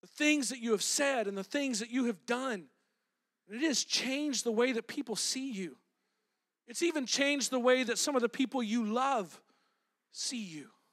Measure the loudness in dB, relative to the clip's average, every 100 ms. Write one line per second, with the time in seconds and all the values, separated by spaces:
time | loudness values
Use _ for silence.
0 | -20 0 4 4 2 -4 0 2 2 2
1 | 2 2 0 -4 -4 -2 0 -2 -2 0
2 | 0 -2 -4 -4 -2 -6 -8 _ _ _
3 | _ _ _ _ _ -2 0 0 0 -2
4 | 0 -2 -2 -2 -2 2 2 0 -4 -8
5 | -6 -4 -2 -4 -6 -6 -8 -10 _ _
6 | _ _ _ _ _ _ _ -2 0 0
7 | -2 2 2 2 0 2 4 4 4 0
8 | 2 2 0 0 -2 0 0 0 0 0
9 | 0 0 -2 -10 _ _ _ _ _ _
10 | _ -8 -6 -6 -8 -10 -14 _ _